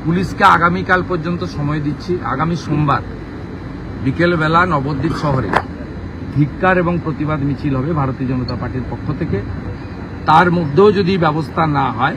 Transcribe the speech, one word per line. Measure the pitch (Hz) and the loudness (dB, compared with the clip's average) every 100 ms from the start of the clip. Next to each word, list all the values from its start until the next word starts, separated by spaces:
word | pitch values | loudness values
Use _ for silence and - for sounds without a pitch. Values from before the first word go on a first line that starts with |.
পুলিশকে | 151 175 170 - | 0 0 -2 4
আগামীকাল | 202 170 175 180 185 185 175 | 4 6 4 2 2 0 2
পর্যন্ত | 180 160 175 180 - | -4 -2 -4 -4 -4
সময় | 143 151 | -2 -2
দিচ্ছি। | 147 143 - 180 | -2 -4 -4 -4
আগামী | 117 135 160 170 | -2 -2 0 -2
সোমবার | - 147 147 127 - - - - - - - - - - | 0 0 2 0 -2 -10 -12 -12 -10 -10 -10 -10 -10 -4
বিকেলবেলা | 135 131 175 175 156 165 185 | -2 2 2 2 2 4 4
নবদ্বীপ | 151 135 147 160 - | 2 0 -2 -2 0
শহরে | 151 131 104 - - - - - - - - | 0 0 2 -2 -2 -10 -10 -10 -10 -10 -4
ধিক্কার | 139 147 - 185 180 | 0 0 2 2 4
এবং | 175 170 | 2 0
প্রতিবাদ | 160 135 147 151 | -4 -4 -2 -2
মিছিল | 139 135 147 135 | -2 -2 -2 -2
হবে | 139 | 0
ভারতীয় | 160 135 127 127 | 0 -2 -2 -2
জনতা | 127 127 120 | -2 -2 -4
পার্টির | 123 127 117 | -4 -4 -6
পক্ষ | 123 - 151 | -6 -6 -4
থেকে। | 160 - - - - - - - - - - | -2 -4 -4 -8 -8 -10 -10 -12 -12 -6 4
তার | 156 180 | 6 6
মধ্যেও | 175 156 139 208 | 2 2 6 6
যদি | 196 180 190 | 6 2 2
ব্যবস্থা | 165 147 156 - 160 | 2 0 -2 0 0
না | 143 135 | 2 0
হয় | 117 135 | 0 -2